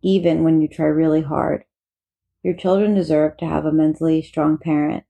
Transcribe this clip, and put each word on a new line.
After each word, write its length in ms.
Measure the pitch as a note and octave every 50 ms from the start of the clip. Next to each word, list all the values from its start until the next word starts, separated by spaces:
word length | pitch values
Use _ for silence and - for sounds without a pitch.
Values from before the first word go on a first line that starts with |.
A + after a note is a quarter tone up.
| -
Even 400 | F#3 F#3+ G3 E3+ F3 D#3+ D#3+ E3
when 180 | D#3+ D#3+ D#3+
you 60 | D3+ D3+
try 180 | - - D#3+
really 360 | D3+ D3+ D#3 D#3+ D#3+ D#3 D#3
hard, 420 | D#3+ C#3 D3+ C#3 - - - - - _ _ _ _ _ _ _ _ _ _ _ _ _ _ _ _
your 100 | F3+ F3
children 400 | F3 - F#3 F#3 G3 G#3 G#3 G#3
deserve 440 | G3 F3 D#3 D#3 D3+ D3+ D#3 D#3 -
to 100 | E3+ D#3+
have 180 | D#3 D3+ D3+
a 60 | D#3
mentally 500 | D3+ D#3 D#3 D#3 D#3 - E3 E3 D#3+ D#3+
strong 380 | D#3+ - - - D3+ D3+ D#3 D#3
parent 440 | - E3 D#3 D3 D3 D3+ - - -